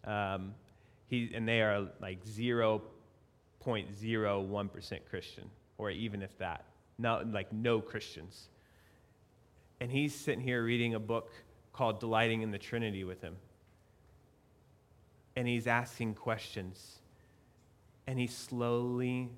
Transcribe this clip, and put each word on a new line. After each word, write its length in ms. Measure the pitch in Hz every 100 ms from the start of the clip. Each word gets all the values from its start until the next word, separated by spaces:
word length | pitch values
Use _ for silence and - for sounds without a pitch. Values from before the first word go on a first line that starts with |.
Um, 500 | 110 104 98 95 95 107 - - - - -
he, 260 | 123 117
and 140 | 117 113
they 120 | 117
are, 280 | 107 101 98 -
like, 240 | 95 92
zero 580 | 101 107 120 117 110 107 - - - _ _ _ _ _
point 400 | - 110 92 101
zero 420 | 110 113 104 101
one 280 | 95 101 98
percent 340 | - - - -
Christian, 400 | 92 - - - - _ -
or 140 | 107
even 320 | 85 113 101
if 160 | 95 -
that, 280 | 92 78 - - _ -
no, 260 | 117 113 113
like, 200 | 104 95
no 280 | 107 120 113
Christians. 680 | 107 110 - - 90 - - - _ - - - _ _ _ _ _ - - -
And 100 | 123
he's 240 | 135 147
sitting 260 | - - 139
here 220 | 127 123
reading 320 | 113 120 117
a 60 | 113
book 320 | 107 113 - - - - -
called 260 | - 120 104
Delighting 440 | 117 110 113 113
in 100 | 110
the 60 | 101
Trinity 440 | - 117 113 98
with 180 | 92 90
him. 140 | 85 92 - - _ _ _ _ - - - _ _ - - - _ - - - -
And 140 | - 120
he's 180 | 120 117
asking 480 | 117 120 - 117
questions. 840 | 107 - 110 - - 92 92 - - - - - - - _ _ _ - - -
And 100 | 131
he's 200 | 123 123
slowly 960 | - 123 120 120 123 123 127 123 123